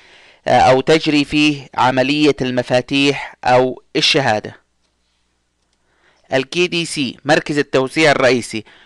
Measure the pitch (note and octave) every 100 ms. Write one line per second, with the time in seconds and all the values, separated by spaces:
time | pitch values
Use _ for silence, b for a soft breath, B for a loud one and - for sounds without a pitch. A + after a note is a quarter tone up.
0 | b b b b - B2 F#2+ C3 C#3+ D#3+
1 | D#3 D3 C#3 D3+ D3+ C#3+ C3 - B2 C3
2 | C3 D3+ D3+ C3 C3 B2 A#2+ B2+ - C#3
3 | C#3+ C3+ - - - B2+ B2+ - _ -
4 | C#3+ D3 C3 G#2+ G#2 - _ _ _ _
5 | _ _ _ _ _ _ _ _ _ _
6 | _ _ _ C3+ C3 E3+ F3+ F3 D#3+ -
7 | B2 - C3+ E3 - D3 C#3 C3+ C3 D#3+
8 | D#3 C3+ B2+ B2+ - A2 - b